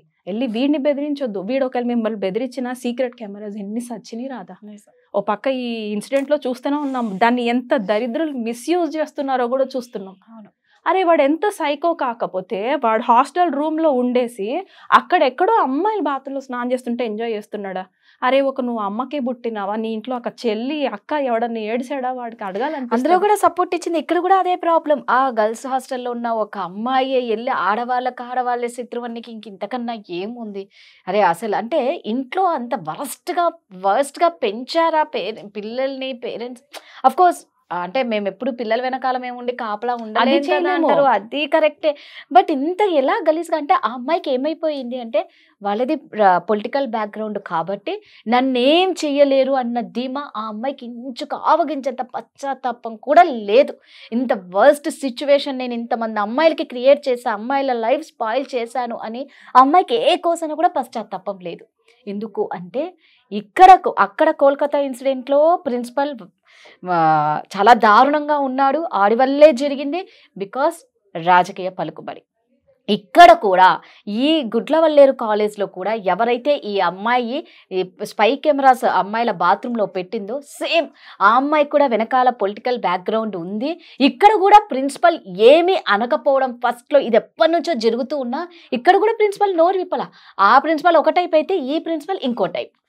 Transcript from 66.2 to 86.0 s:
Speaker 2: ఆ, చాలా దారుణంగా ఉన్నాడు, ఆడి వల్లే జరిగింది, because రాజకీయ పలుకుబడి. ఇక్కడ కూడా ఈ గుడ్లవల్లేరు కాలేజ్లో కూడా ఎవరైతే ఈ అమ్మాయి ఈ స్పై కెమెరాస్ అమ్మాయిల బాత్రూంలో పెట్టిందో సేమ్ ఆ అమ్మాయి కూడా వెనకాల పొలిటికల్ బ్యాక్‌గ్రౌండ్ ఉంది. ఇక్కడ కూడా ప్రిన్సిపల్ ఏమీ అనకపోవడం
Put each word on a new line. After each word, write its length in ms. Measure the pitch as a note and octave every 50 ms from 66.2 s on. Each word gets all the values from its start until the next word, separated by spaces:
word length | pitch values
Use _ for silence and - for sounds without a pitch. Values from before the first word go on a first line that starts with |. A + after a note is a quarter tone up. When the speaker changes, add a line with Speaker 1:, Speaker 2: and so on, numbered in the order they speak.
| F3+ - _ _ _ _ _ _ - - - - - F3+
Speaker 2:
ఆ, 80 | F3+ E3 D#3+ D#3 D#3 D#3 D3+ D3+ D3+ - -
చాలా 260 | - - F#3+ G3+ A#3 B3
దారుణంగా 640 | A3 A#3 G#3+ G#3 A3+ C4 C#4+ D4 D4+ D4 D4 D4+
ఉన్నాడు, 500 | C#4+ C#4 C4+ B3+ C4 C#4 C4+ C4+ D#4 E4+ - -
ఆడి 220 | G3 G3+ G#3 A3+
వల్లే 360 | A#3 C4 C4+ C#4 C#4+ D4+ D#4
జరిగింది, 500 | B3+ A#3 C#4+ C#4+ C#4+ C4 D4 C#4+ D4+ F4+ G4 - _ _ _ _ - F3+
because 360 | G3 F#3+ - B3+ C#4+ E4 E4 - _ _ _ _ _ _ -
రాజకీయ 540 | E3 E3 F3 F3+ F3+ F3+ F#3 F3+ - F3+ F#3
పలుకుబడి. 520 | F#3 F#3 D#3+ D#3+ - - D3+ - - - _ _ _ _ _ _ _ _ _ _ _ _ - -
ఇక్కడ 420 | G#3+ G#3 - _ - E4 F4 E4+
కూడా 360 | E4 E4+ A3+ G3 F#3 F3+ F#3 F3+ D#3 - - - - - -
ఈ 340 | G#3 G3+ A3+ C4 D4+ D#4+ D#4+
గుడ్లవల్లేరు 680 | C4 G#3 A#3 A#3 F#3 - D4+ D#4+ E4 D#4 D4+ C#4+ C#4 C4+
కాలేజ్లో 540 | C4 - A#3+ G#3+ G#3+ G#3+ G#3 G#3 G#3 G3+ G3
కూడా 280 | F3+ - F3+ F#3 G3+ A3+
ఎవరైతే 640 | A3+ F3+ F#3 F3+ F#3 A#3 A#3+ A#3+ A#3+ A#3+ D4 D4
ఈ 220 | - - G#3 G3+ F#3+
అమ్మాయి 580 | F3+ E3+ F#3 F#3+ G#3 A#3 B3 B3+ B3 A3+ C4 D#4 - - - - _ -
ఈ 120 | F#3+ F#3 F#3 F#3 _ - G3+
స్పై 320 | F#3+ - - G#3 A3 C#4
కెమెరాస్ 500 | C#4 - D4+ C#4+ C#4 C4+ C4 B3+ B3 A#3+
అమ్మాయిల 460 | F#3+ - F3+ F3+ G3 G#3 A3+ A#3+ A3+
బాత్రూంలో 540 | G3 E3 F3 F3 G3+ G3+ - B3 A#3+ A3+ G3+
పెట్టిందో 560 | F3 - F#3 F3+ F3+ A#3 A3+ G3 G3 B3 C#4+
సేమ్ 460 | C#4 - - - D#4+ C#4 D4+ E4+ C#4+ C#4+ _ _ - - - -
ఆ 140 | F#3+ G3+ A3+
అమ్మాయి 300 | B3+ C#4 D4 D#4 D4+ C#4+
కూడా 220 | D4 D4+ C#4+ C#4+
వెనకాల 420 | C4 A#3 G#3 A3+ A3+ C4+ B3+ B3+ B3
పొలిటికల్ 480 | A#3+ - G#3 G3 G#3 A3 - B3 B3
బ్యాక్‌గ్రౌండ్ 580 | A3 G3 F3+ F3+ F#3 F3+ A3 G#3 A3 A3+ G#3+ F#3+
ఉంది. 360 | F3 E3 F3+ G#3 G#3+ B3+ D4+ E4+ E4 - - - -
ఇక్కడ 320 | C4 C4+ - - G4+ G#4 A4
కూడా 240 | F4 F#4+ G4+ G#4 G#4 G#4 -
ప్రిన్సిపల్ 480 | C4 C4 C4+ C#4 - - - E4+ E4+ - - F#3+ F3+
ఏమీ 400 | F#3+ A3 B3 D4 E4+ E4+ F4+ F#4+ - -
అనకపోవడం 640 | G3+ G3+ G3+